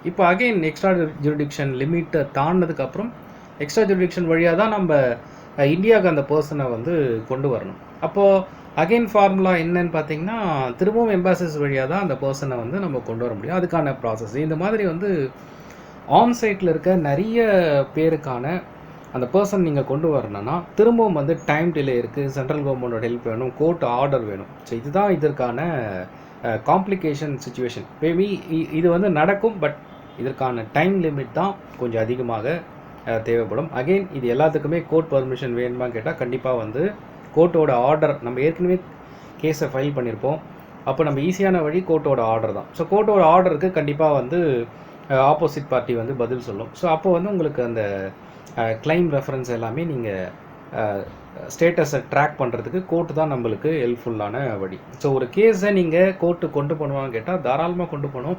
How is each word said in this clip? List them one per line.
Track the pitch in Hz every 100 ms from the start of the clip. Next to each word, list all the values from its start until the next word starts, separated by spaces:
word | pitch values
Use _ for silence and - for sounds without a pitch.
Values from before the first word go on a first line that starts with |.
இப்போ | 175 180 180
again | 185 247 208
எக்ஸ்ட்ரா | 160 151 190 185 156 151
ஜூரிடிக்ஷன் | 147 147 147 - 139
லிமிட்டை | 127 143 170 160 160 139
தாண்டினதுக்கு | - 143 185 165 156
அப்புறம் | 131 - 226 - - - - -
எக்ஸ்ட்ரா | 147 -
ஜூரிடிக்ஷன் | 208 190 180 185 170
வழியா | 165 170 165
தான் | 220
நம்ம, | 208 185 147 127 117 - - - -
அஹ், | 139
இந்தியாவுக்கு | 165 208 220 180
அந்த | 151
பர்சனை | 139 151 147 151 131
வந்து | 117 123 170 139 113 110
கொண்டு | 131 139
வரணும். | 117 92 95 - -
அப்போ | 160 196 196 190 190 - - -
again | 170 233 226
ஃபார்முலா | 214 196 190 185 180
என்னன்னு | 165 175 175
பார்த்தீங்கன்னா | 160 147 156 175 226 196 147 131 120
திரும்பவும் | 185 220 233
எம்பாசிஸ் | 196 180 175 175 151
வழியா | 143 135 131
தான் | 180
அந்த | 190 131
பர்சனை | 139 135 143 123
வந்து | 117 175
நம்ம | 190 131
கொண்டு | 117 113
வர | 120
முடியும், | 107 113 180
அதுக்கான | 175 170 147 131
ப்ராசஸ். | 117 110 113 120
இந்த | 156 156
மாதிரி | 190 220 196
வந்து | 165 202 185 131 - - - - - - - -
on | 151 233
site-ல | 240 220 202 185
இருக்க | 156 160 185
நிறைய | 151 139 214 233 226 196 170 143 135
பேருக்கான | 156 160 160 147 123 131 175 - - - - -
அந்த | 131 123
பர்சன் | 190 202 202 170
நீங்க | 143
கொண்டு | 131 143 165
வரணும்னா | 143 107 101 104 165 170 -
திரும்பவும் | 220 233 220
வந்து | 156 143 160 -
டைம் | 151 175
டிலே | 160 135 123
இருக்கு, | 117 143 139
சென்ட்ரல் | 131 131 151
கவர்மெண்டோட | 139 131 123 117
ஹெல்ப் | 117 120
வேணும், | 120 113 127 123
கோர்ட் | 156 170 131
ஆர்டர் | 123 139 139
வேணும். | 110 98 98 -
So | - 117
இதுதான் | 131 165 208
இதற்கான, | 175 147 143 123 117 165 156 110 92 92 - - -
அஹ், | 123 110 123
காம்ப்ளிகேஷன் | 175 190 190 160 143 151 135
சிச்சுவேஷன். | - 120 123 120 - -
Maybe | 156 170 202 185 -
இ-, | 160 160
இது | 156 170
வந்து | 170 202
நடக்கும், | 156 165 202 226 202
but | 151 - - - - -
இதற்கான | 123 123 131 120 107
டைம் | - 175 196
லிமிட் | 165 143 127
தான் | 147 190 196 - -
கொஞ்சம் | 123 113
அதிகமாக, | 110 123 123 113 117 170 165 - - - -
அஹ், | 113
தேவைப்படும். | 110 117 110 107 160 120
Again | 131 190 185
இது | 143 120
எல்லாத்துக்குமே | 120 156 151 147 170 -
கோர்ட் | 160 160
பர்மிஷன் | 139 131 127 135 117
வேணுமா | 123 123 123
கேட்டா | 117 110
கண்டிப்பா | - 123 131 131
வந்து | 123 107 117 185 202 - - -
கோர்ட்டோட | - 170 170 151 123
ஆர்டர், | 127 156 151 143
நம்ம | 117 127
ஏற்கனவே | 139 165 180 180 - - - - - -
கேஸை | 156 151 147
ஃபைல் | 135 143 139
பண்ணியிருப்போம், | 120 110 131 151 - - - - -
அப்போ | 135
நம்ம | 151 139
ஈஸியான | 151 185 196 185
வழி | 151 165
கோர்ட்டோட | 185 160 147 131 113
ஆர்டர் | 113 110
தான். | 101 -
So | - 165
கோர்ட்டோட | 196 214 208 160
ஆர்டருக்கு | 175 185 151 185
கண்டிப்பா | 180 147 143 156
வந்து, | 143 123 170 170 123 117 - - - -
அஹ், | 135
ஆப்போசிட் | 135 151 160 - 143
பார்ட்டி | 127 120 120
வந்து | 113
பதில் | 135 117 127
சொல்லும். | 117 101 -
So | - 180
அப்போ | 160 196
வந்து | 175 185
உங்களுக்கு | 196 156 143
அந்த, | 120 113 104 98 95 - - - - -
அஹ், | 113 113
கிளைம் | 147 165 175
ரெஃபரன்ஸ் | 143 139 135 123
எல்லாமே | 117 113 120 170
நீங்க, | 135 113 95 90 - - - -
அஹ், | - 110 101 - - - - -
ஸ்டேட்டஸை | - 165 170 147 147 -
ட்ராக் | 139 147 -
பண்றதுக்கு | 127 117 113 175 185
கோர்ட் | 165 170
தான் | 151 156
நம்மளுக்கு | 135 117 107 151 160
ஹெல்ப்ஃபுல்லான | 120 120 - 110 104 113 139 107
வழி. | 95 92 - -
So | 147
ஒரு | 135 123 185
கேஸை | 220 202 202
நீங்க | 196 170 160 190 190
கோர்ட்டு | 170 170 165
கொண்டு | 143 143 156
போகணுமான்னு | 147 139 135
கேட்டா | 113 113 185
தாராளமா | 123 135 170 175 175
கொண்டு | 147 143
போகணும். | 131 135